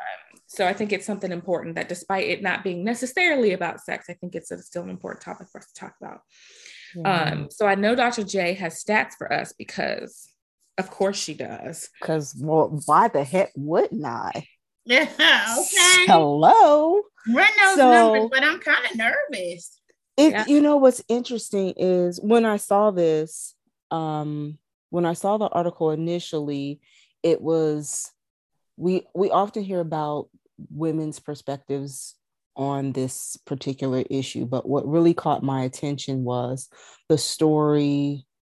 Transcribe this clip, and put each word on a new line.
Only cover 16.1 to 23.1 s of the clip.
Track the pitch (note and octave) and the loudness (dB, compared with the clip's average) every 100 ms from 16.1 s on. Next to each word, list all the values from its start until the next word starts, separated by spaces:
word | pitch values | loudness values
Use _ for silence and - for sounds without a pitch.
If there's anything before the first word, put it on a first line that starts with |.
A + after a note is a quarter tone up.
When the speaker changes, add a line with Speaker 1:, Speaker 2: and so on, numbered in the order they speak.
| E3+ D3+ C#3+ E3 A4+ F4+ D4 D#4 G4 G#4 _ A3 | 6 6 4 8 8 8 6 4 0 -2 _ -2
Speaker 3:
Run | B3 G4+ G#4 | 4 4 6
those | G4 F#4+ | 4 6
Speaker 2:
So | B3+ | 8
Speaker 3:
numbers, | A#3+ A3+ G#3+ A3 | 8 8 4 2
but | C4 | 2
I'm | D4 E4 | 2 0
kinda | - D4 B3 A#3 A3+ B4+ D5 | 0 0 0 -2 -2 -2 -4
nervous. | A#3+ F3+ F3 - _ _ _ _ - | -6 -8 -10 -16 _ _ _ _ 6
Speaker 2:
it, | D4+ | 6
Speaker 1:
Yeah. | G#3 A3 | 6 2
Speaker 2:
you | C#4+ | 4
know | D4 D4 | 6 6
what's | C4 B3+ - | 6 4 -2
interesting | A#3+ B3 A#3+ - G3+ F#3+ - | -4 -2 -8 -4 -2 -2 -2
is | F#3 F3+ F3+ F3 | 0 2 0 -2
when | G#3 A#3 A3+ | 2 2 4
I | G#3 | 0
saw | - G3+ G#3+ | 0 2 2
this, | F3+ E3+ | 2 2